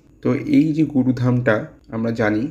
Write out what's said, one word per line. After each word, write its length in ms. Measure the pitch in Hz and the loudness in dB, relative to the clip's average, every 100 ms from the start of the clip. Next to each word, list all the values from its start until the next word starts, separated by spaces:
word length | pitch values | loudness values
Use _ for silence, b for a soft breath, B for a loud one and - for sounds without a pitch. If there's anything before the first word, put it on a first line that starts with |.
| - - | -20 -6
তো 120 | 123 | -4
এই 400 | 139 127 139 160 | -2 2 2 2
যে 120 | 151 151 | 0 0
গুরুধামটা, 840 | 131 127 123 123 123 120 107 156 - - | 0 0 0 0 2 2 0 -2 -16 -12
আমরা 240 | 113 117 | -6 -4
জানি 360 | 113 107 107 143 | 0 0 0 -4